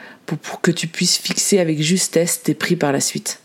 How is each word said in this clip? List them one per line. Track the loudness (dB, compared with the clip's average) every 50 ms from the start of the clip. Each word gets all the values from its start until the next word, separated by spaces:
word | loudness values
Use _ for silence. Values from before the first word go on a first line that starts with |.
| -18 -20 -20 -16 _
pour, | -8 -8 -8
pour | -8 -10 -8 -2
que | 0 0
tu | 2 0 -2
puisses | -6 -2 0 0 2 0
fixer | 0 -2 -4 -4 -2 0 2 4 4
avec | 4 2 2 0 2
justesse | 2 2 2 2 2 2 2 2 2 -2 -2 0
tes | -2 -2
prix | 0 0 0 0
par | 2 2 2 2
la | 2
suite. | 0 -2 -4 -6 -8 -8 -10 -12 _